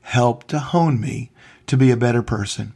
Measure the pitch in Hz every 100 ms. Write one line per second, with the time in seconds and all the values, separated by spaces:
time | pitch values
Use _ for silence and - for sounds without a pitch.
0 | - 123 120 117 - 151 135 175 165 123
1 | - 113 120 _ - - - 131 131 117
2 | 120 120 117 110 101 - 104